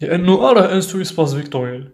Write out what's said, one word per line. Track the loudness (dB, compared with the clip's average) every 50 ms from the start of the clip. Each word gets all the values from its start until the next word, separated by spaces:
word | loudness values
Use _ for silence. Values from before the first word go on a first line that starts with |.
لأنو | -6 -4 -2 0 2 2 4 4 4 4
أ | 4
راه | 4 4 4 2
ان | 0
سو | -2 -2 -6 -6
إسباس | -6 -6 -2 -2 -2 0 -2
فيكتوريال. | -4 -6 -6 -6 -6 -6 -6 -8 -10 -14 -18